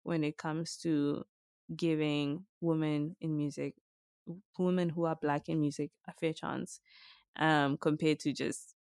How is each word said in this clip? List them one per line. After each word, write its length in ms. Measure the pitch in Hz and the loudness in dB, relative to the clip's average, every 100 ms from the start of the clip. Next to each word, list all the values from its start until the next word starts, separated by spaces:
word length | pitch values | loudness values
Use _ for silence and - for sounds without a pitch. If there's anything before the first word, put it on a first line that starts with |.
when 220 | - 165 | -2 0
it 120 | 151 - | 0 -2
comes 400 | 160 156 165 - | -4 -4 -4 -4
to 460 | 165 151 143 - - _ _ _ - 160 | 0 2 2 -2 -6 _ _ _ -12 -2
giving 680 | 170 156 151 147 143 156 190 - | 0 2 2 0 0 -2 -8 -4
women 540 | 170 160 156 147 151 185 | 0 2 2 0 -2 -4
in 160 | 160 151 | -4 -2
music, 380 | 147 143 143 - _ _ _ _ - 175 - - | -2 -4 -8 -8 _ _ _ _ -14 -14 -12 -2
women 300 | 180 180 175 | 2 2 2
who 160 | 160 | 2
are 120 | 165 160 | 0 0
Black 260 | 151 143 - | 0 0 0
in 120 | 160 | 0
music, 320 | 147 147 147 _ - | 2 0 -6 _ -18
a 40 | |
fair 200 | - 160 | -4 -4
chance, 480 | 160 - - - - _ - - - _ - | -2 -6 -6 -6 -12 _ -20 -20 -20 _ 0
um, 400 | 156 151 139 143 | 4 6 4 2
compared 420 | 165 151 160 151 | 0 2 2 2
to 120 | 147 | 0
just 420 | 131 131 - - - _ | -2 -2 -4 -10 -20 _